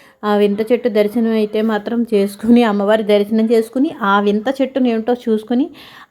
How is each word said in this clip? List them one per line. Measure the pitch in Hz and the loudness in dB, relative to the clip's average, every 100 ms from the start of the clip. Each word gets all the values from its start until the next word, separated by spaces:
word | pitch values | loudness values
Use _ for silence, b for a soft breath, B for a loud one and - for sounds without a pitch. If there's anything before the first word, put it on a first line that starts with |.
| b b | b b
ఆ | 208 208 | -2 2
వింత | 208 202 220 | 2 0 -2
చెట్టు | 240 240 | 0 0
దర్శనం | 208 208 233 226 | 0 0 0 0
అయితే | 220 214 214 | 0 -2 -2
మాత్రం | 220 208 214 233 226 | -2 -2 -4 -4 -2
చేసుకుని, | 202 202 - 220 240 | 0 -2 -2 2 4
అమ్మవారి | 226 202 202 220 | 4 0 2 2
దర్శనం | 208 208 202 220 226 | 2 0 2 0 2
చేసుకుని, | 226 220 262 311 - | 0 0 -2 -2 -2
ఆ | 202 202 | 0 2
వింత | 202 208 262 269 | 2 0 -2 -2
చెట్టుని | 262 269 247 | -2 0 0
ఏమిటో | 226 226 | 0 -2
చూసుకుని, | 247 240 214 214 247 330 B B B B | -4 -2 -4 -2 -2 -2 B B B B